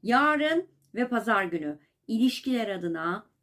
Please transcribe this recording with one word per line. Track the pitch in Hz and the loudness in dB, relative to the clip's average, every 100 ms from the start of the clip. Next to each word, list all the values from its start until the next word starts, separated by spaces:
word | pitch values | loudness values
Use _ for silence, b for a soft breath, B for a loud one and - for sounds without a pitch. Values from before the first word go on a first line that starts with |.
yarın | 208 247 294 302 302 330 370 _ _ | 2 4 4 2 2 0 -2 _ _
ve | 202 247 | -4 -2
pazar | 240 208 208 | -2 0 0
günü | 185 165 151 147 b _ - | 0 -4 -6 -8 b _ -4
ilişkiler | 226 254 - - 247 214 | 2 2 2 -2 -2 -2
adına | 190 175 165 165 190 - _ | -4 -4 -4 -4 -4 -8 _